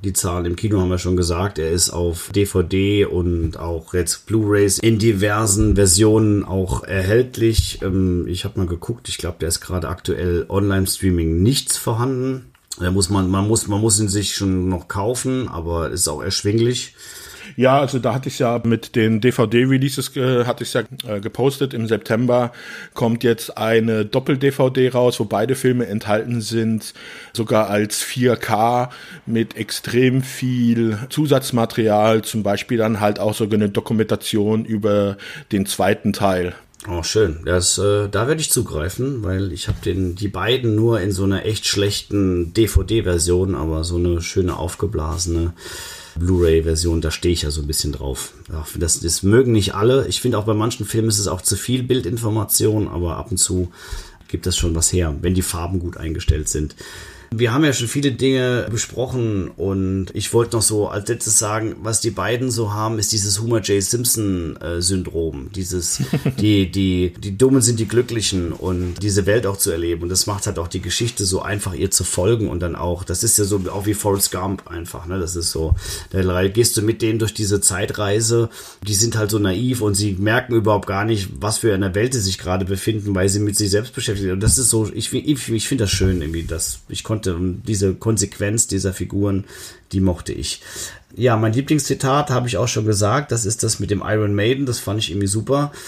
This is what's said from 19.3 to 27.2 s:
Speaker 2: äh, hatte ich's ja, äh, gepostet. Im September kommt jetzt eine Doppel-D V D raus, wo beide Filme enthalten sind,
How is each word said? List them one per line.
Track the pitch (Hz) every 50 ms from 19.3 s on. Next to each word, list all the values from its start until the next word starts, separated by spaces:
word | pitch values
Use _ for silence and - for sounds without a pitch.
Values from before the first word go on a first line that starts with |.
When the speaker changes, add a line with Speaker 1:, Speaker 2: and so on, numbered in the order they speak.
| - - 117 104 113 120 127 131 135 131 135 139 135 139 127 - -
Speaker 2:
äh, | 139 127 131 127 120 117
hatte | 123 117 - 117
ich's | -
ja, | - 123 104 - 131 131 -
äh, | 113 107 101
gepostet. | 101 110 - - 123 139 131 - 143 135 135
Im | 117 113
September | 110 113 104 - - 113 113 127 120 120 123 120 117 - - - - - - - -
kommt | - - 123 113 117 117
jetzt | - 117 113 - - - -
eine | - 110 113 113 113 110 113 110 110 104
Doppel-D | 101 - 131 131 - 147 131 139 139
V | 135 - 135 127
D | 131 135 127 127
raus, | 123 123 123 123 - -
wo | 113
beide | 98 110 101 110 135 131
Filme | - - 127 123 123 120
enthalten | 90 101 104 - 107 104 110 110 120 120 120
sind, | 104 101 113 113 110 113 110 107 - - - - - - - -